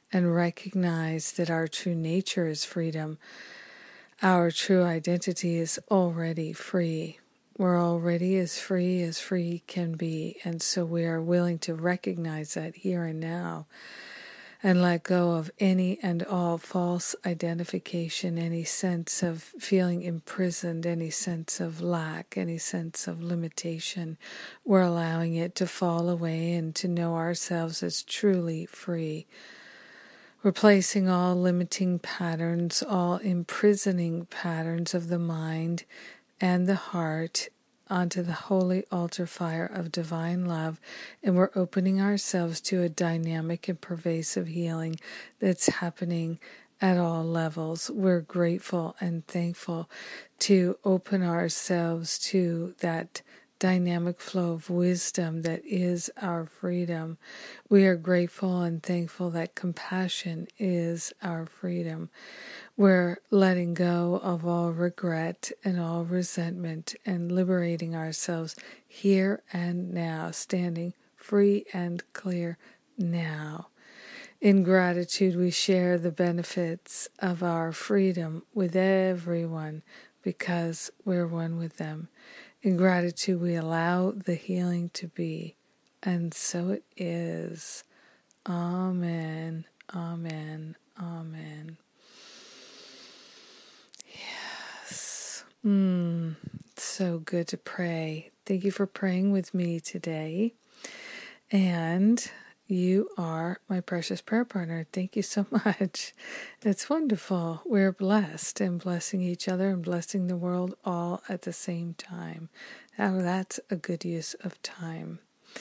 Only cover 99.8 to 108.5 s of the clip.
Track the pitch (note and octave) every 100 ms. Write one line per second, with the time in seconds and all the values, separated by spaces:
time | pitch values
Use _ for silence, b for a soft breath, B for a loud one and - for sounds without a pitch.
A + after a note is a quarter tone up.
99.8 | - F3 E3+ D#3+ D#3 E3+ A3+ - B B
100.8 | B B B B B B _ G3+ F#3 F3
101.8 | E3 F3 G#3 A#3+ - B B _ _ F#3
102.8 | F3+ F#3+ D#4 - E3+ D#3+ E3+ F3+ - F#3
103.8 | - F3 E3 F#3 - A3+ A#3+ G3 E3+ E3
104.8 | D#3+ - F#3 - G3 - G3 A#3 G#3+ -
105.8 | F#3+ - - - B B B B G#3+ F#3+
106.8 | - D#4 D4+ G3+ - F#3 E3 D#3+ F4+ G#3
107.8 | F#3+ F#3 F#3+ G#3+ F3 D#3+ -